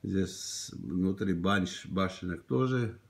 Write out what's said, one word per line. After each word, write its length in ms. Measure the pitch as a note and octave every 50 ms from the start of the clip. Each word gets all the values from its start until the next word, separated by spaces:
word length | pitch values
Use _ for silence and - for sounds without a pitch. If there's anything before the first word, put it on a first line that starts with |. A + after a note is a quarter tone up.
Здесь 680 | - F#2+ F#2+ F#2+ F#2+ F2+ - - - - - - - - -
внутри 640 | - - - D#2 F2+ F#2 F#2+ F#2+ - - F#2+ F#2
банш-, 500 | E2+ E2+ F#2+ G2+ G2+ F#2 F2 - - -
башенок 600 | - - F#2+ F#2+ F#2 - - - F2+ E2+ D#2+ - -
тоже 520 | B2+ B2+ C3 B2+ C3 B2+ A#2+ A2 G#2+ - - -